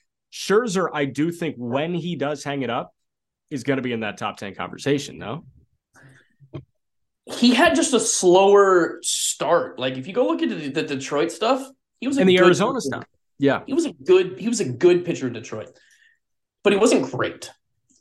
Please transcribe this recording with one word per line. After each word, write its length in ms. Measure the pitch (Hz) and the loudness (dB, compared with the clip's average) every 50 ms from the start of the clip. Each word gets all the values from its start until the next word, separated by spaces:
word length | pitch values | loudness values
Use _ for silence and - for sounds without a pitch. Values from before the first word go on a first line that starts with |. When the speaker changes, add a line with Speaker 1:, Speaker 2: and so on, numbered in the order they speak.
| _ _ _ _ _ _ | _ _ _ _ _ _
Speaker 1:
Scherzer, 560 | - - - - 190 214 254 233 175 190 175 - | -14 -10 -2 0 2 2 2 0 0 -2 -2 -2
I 120 | - 147 147 | -2 -2 -4
do 260 | 135 113 139 151 170 | -2 -2 -2 -2 -2
think 240 | 170 170 170 156 - | -2 -4 -6 -8 -6
when 380 | 117 123 120 120 135 151 170 175 | -8 -6 -4 -4 -2 -2 -2 -4
he 220 | 170 151 175 175 | -6 -6 -6 -6
does 260 | 135 143 143 151 143 | -4 -4 -4 -6 -6
hang 200 | - 143 143 143 | -8 -8 -6 -4
it 80 | 127 117 | -4 -4
up, 220 | 117 135 180 - _ _ _ _ _ _ _ _ _ _ _ _ | -4 -6 -6 -8 _ _ _ _ _ _ _ _ _ _ _ _
is 140 | - 131 | -12 -6
gonna 200 | - 147 135 131 | -4 -2 -2 -2
be 100 | 120 127 | -2 -4
in 80 | 120 113 | -4 -4
that 180 | 110 104 98 - | -4 -6 -6 -6
top 200 | 117 104 95 - | -8 -8 -8 -8
ten 180 | 110 98 95 | -12 -12 -10
conversation, 640 | - 87 - - - - 135 147 139 - - 64 76 | -10 -10 -10 -10 -6 -2 -2 -2 -2 -2 -8 -12 -12
no? 260 | 87 98 123 165 - - _ _ _ _ _ _ _ _ _ _ - 135 _ _ _ _ _ _ - _ - - - _ _ _ _ _ _ _ _ _ _ _ _ | -12 -10 -10 -12 -14 -18 _ _ _ _ _ _ _ _ _ _ -20 -20 _ _ _ _ _ _ -20 _ -18 -18 -18 _ _ _ _ _ _ _ _ _ _ _ _
Speaker 2:
He 280 | - - - 240 240 254 | -14 -2 2 2 4 4
had 220 | 233 330 339 330 | 6 4 4 4
just 160 | 294 302 - | 2 2 2
a 80 | 254 214 | 0 0
slower 1000 | - - - - - 180 175 185 196 202 202 202 202 190 185 175 165 - - - | 0 -2 -2 2 4 6 6 6 6 6 6 6 6 6 4 4 2 0 -4 -8
start. 760 | - - - - - - - - 147 143 170 165 131 - - - | -8 -6 -6 -4 -4 -6 -4 -4 -2 0 0 0 0 -4 -6 -6
Like, 200 | 127 131 131 135 | -6 -6 -6 -6
if 100 | 127 185 | -10 -6
you 60 | 185 | -2
go 120 | 240 262 | 0 0
look 160 | 302 330 - | 0 0 -2
at 60 | 330 254 | -2 -4
the, 200 | 214 170 151 139 | -4 -6 -8 -6
the 120 | 131 156 | -6 -6
Detroit 480 | 151 147 143 131 - - 151 143 160 165 | -4 -4 -6 -8 -6 -4 -2 -2 -2 -2
stuff, 340 | - - 214 226 269 262 269 - - _ _ _ _ _ | -4 -2 -2 0 0 -2 -4 -10 -18 _ _ _ _ _
he 60 | 226 | -6
was 100 | 254 285 | -4 0
a 40 | 277 | 2
Speaker 1:
And 100 | 190 190 | 4 6
the 60 | 180 | 6
Speaker 2:
good 80 | 185 180 | 8 6
Speaker 1:
Arizona 340 | 180 175 139 196 240 269 247 | 6 6 6 2 0 -2 -4
Speaker 2:
pitcher. 80 | - | -4
Speaker 1:
stuff. 180 | 135 - - - - _ _ _ _ _ - | -6 -6 -8 -10 -14 _ _ _ _ _ 0
Yeah. 240 | 135 139 127 - - | 0 0 0 0 -4
Speaker 2:
He 80 | - 262 | -2 -2
was 100 | 339 330 | -2 -2
a 80 | 269 | -2
good, 460 | 180 - 127 - 180 190 180 165 131 131 | -6 -6 2 4 4 4 4 2 -4 -6
he 100 | 185 233 | -6 -4
was 120 | 233 202 | -4 -4
a 40 | 185 | -4
good 400 | 131 120 113 180 175 175 175 - | -4 0 4 4 4 6 4 2
pitcher 220 | 175 - - 131 | -2 -4 -4 -6
in 60 | 123 | -6
Detroit, 440 | 110 110 107 - 113 107 - - - _ _ _ _ _ _ _ _ _ _ _ _ _ _ _ _ _ | -6 -8 -12 -12 -12 -12 -12 -14 -18 _ _ _ _ _ _ _ _ _ _ _ _ _ _ _ _ _
but 100 | - 202 | 2 2
he 60 | 202 190 | 4 4
wasn't 320 | 214 - 135 - - - | 4 4 4 2 0 -2
great. 400 | - 117 107 85 - - - - - _ _ _ _ _ _ _ _ _ | -4 -6 -6 -6 -8 -12 -16 -18 -20 _ _ _ _ _ _ _ _ _